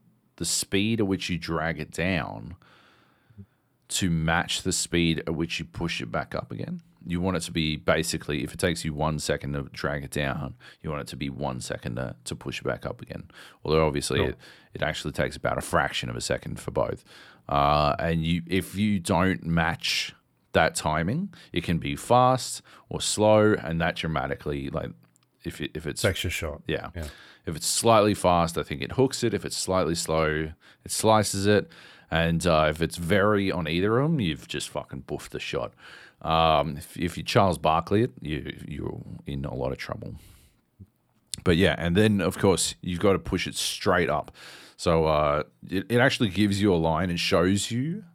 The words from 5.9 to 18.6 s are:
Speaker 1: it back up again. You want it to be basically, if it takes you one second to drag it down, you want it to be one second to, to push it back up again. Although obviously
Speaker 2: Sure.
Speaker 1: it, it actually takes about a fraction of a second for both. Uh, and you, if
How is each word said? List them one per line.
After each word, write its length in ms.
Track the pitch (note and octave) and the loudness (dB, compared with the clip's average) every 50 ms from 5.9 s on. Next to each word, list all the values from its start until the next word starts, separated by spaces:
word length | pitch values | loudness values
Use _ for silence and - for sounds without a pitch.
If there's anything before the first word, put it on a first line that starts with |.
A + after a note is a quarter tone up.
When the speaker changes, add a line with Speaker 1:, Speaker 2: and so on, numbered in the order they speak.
| - - | -4 -6
Speaker 1:
it 100 | A#1+ A1+ | -6 -6
back 240 | - D#2 - - - | -6 -6 -6 -6 -8
up 160 | - - - | -8 -8 -8
again. 300 | - - - - F3+ F3 - _ _ _ - | -8 -8 -8 -8 -8 -10 -12 _ _ _ -8
You 160 | - E2+ F2 | -4 -4 -2
want 160 | F2+ F#2+ F#2 | 0 0 0
it 40 | D#2+ | -2
to 100 | - - | -4 -4
be 260 | E2 E2+ D#2+ D#2 D2+ | -2 0 0 0 -2
basically, 680 | D2+ - - D#2+ D#2+ E2 - - D#2 - - D2 C#2+ A#1+ | -2 0 2 2 2 2 0 -2 -6 -4 -4 -4 -4 -4
if 80 | - - | -6 -4
it 40 | E2+ | -2
takes 240 | - F2+ E2+ - - | -2 0 0 -2 -4
you 100 | D#2+ D2 | -6 -4
one 240 | C#2+ D2+ D#2 D#2 D2 | -2 -2 -2 -2 -2
second 360 | - - D2+ C#2+ - C#2 C#2+ | -2 -2 -2 -2 -4 -4 -6
to 80 | C#2+ C2+ - - | -6 -6 -8 -8
drag 320 | - - D2 C#2+ C#2+ C#2 | -6 -4 -4 -4 -4 -6
it 60 | C2+ - | -6 -4
down, 420 | - D2 C#2 B1 - - C2 - - - - - _ - | -2 -2 -2 -2 -4 -6 -8 -10 -12 -20 -20 -18 _ -8
you 60 | D#2+ | -8
want 120 | D2+ C#2+ - | -6 -8 -8
it 60 | - | -8
to 80 | - | -8
be 120 | C2 C#2+ C#2 | -8 -8 -8
one 320 | C2+ - C#2+ C2+ B1+ B1 | -6 -6 -6 -6 -6 -6
second 360 | - - - - - - A#1 | -8 -8 -8 -8 -6 -6 -6
to, 180 | A#1+ C2 A1 - - - | -6 -6 -8 -8 -12 -12
to 120 | - - | -12 -10
push 240 | - - C2+ B1 - | -10 -8 -10 -8 -6
it 40 | - | -4
back 220 | C2+ A#1 G#1+ - | -4 -4 -4 -6
up 160 | C#2 - - - | -10 -10 -10 -12
again. 220 | - - - - - - - - - - _ - | -14 -14 -14 -14 -16 -20 -20 -20 -20 -20 _ -4
Although 220 | - D#2 D#2+ D#2+ | 0 2 4 4
obviously 320 | D2+ C#2 C#2+ C2+ - C2+ C#2 | 2 2 0 -2 0 0 0
Speaker 2:
Sure. 80 | C2+ B1+ | 0 0
Speaker 1:
it, 80 | - - - - - - - _ - | -2 -6 -12 -20 -20 -20 -20 _ -8
it 80 | - - | -4 -4
actually 300 | D2 D#2 - - D#2 - | -2 -2 -4 -6 -6 -2
takes 240 | - C#2+ B1+ - | -2 -2 -2 -2
about 220 | - - - B1+ B1+ | -4 -4 -2 -2 -2
a 20 | |
fraction 480 | - - - E2 C#2+ C2+ - - - A#1+ | -2 0 2 2 2 2 0 -4 -6 -6
of 80 | A#1+ | -6
a 40 | A#1 | -4
second 400 | - - B1+ - - - - - | -2 -2 -2 -2 -4 -8 -10 -10
for 100 | - - | -8 -4
both. 340 | - C#2+ A#1 - - - - - - - - - - _ _ - | -2 -2 0 -2 -2 -8 -10 -18 -20 -20 -20 -20 -20 _ _ -2
Uh, 480 | C#2+ C#2+ C#2+ D2 D2 D2+ D2 D2 - - | 2 2 4 4 4 4 4 2 2 0
and 260 | - E2 E2 E2 D#2+ | 0 0 0 2 2
you, 180 | E2 E2+ E2+ E2+ | 2 0 0 0
if 300 | E2+ F2+ F#2+ | 0 -2 -2